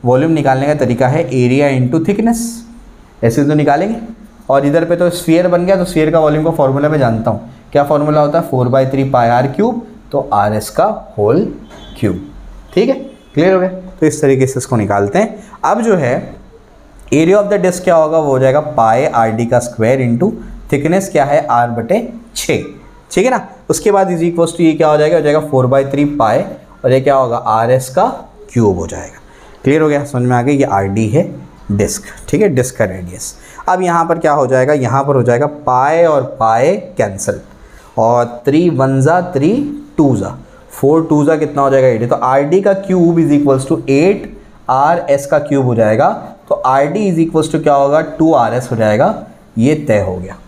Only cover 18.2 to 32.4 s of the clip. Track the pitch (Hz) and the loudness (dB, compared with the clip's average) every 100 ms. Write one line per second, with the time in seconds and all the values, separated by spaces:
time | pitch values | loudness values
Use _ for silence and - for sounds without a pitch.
18.2 | 151 131 131 139 151 135 113 117 143 120 | 0 2 2 2 -2 0 2 2 2 0
19.2 | 113 110 117 123 - - 110 135 123 117 | 0 0 0 0 -2 -2 0 0 0 0
20.2 | 123 - - - - 143 151 185 190 147 | -2 -4 -12 -16 -4 -2 0 -2 0 -2
21.2 | 135 147 156 120 120 113 117 202 240 - | 2 0 0 0 0 -4 -2 -2 -4 -14
22.2 | - - - 135 - - - - - - | -14 -10 -4 -4 -4 -16 -20 -20 -6 0
23.2 | 233 240 - - - - 214 196 190 175 | 0 0 -6 -20 -4 -2 2 2 2 0
24.2 | 170 170 165 - 165 151 156 151 151 170 | -2 0 -2 2 0 2 2 2 2 2
25.2 | 147 151 147 131 127 135 135 139 147 147 | 2 0 0 0 2 2 0 0 -2 0
26.2 | 110 123 196 - - - 131 131 135 135 | 0 0 -2 -10 -20 -4 0 2 2 2
27.2 | 127 117 113 110 117 131 131 - 226 - | 2 -2 -2 0 2 0 0 -2 -2 -2
28.2 | - - - 120 110 90 85 85 - - | -16 -20 -6 0 0 0 -6 -10 -14 -20
29.2 | - - - - 135 156 156 147 143 123 | -20 -20 -20 -6 0 2 2 0 -2 -2
30.2 | 123 123 123 143 135 98 98 101 110 135 | 0 0 0 0 0 0 -2 -2 0 0
31.2 | 190 - - - - 101 95 - - - | -2 -6 -18 -20 -6 -2 -2 -4 -12 -20
32.2 | - 147 | -6 0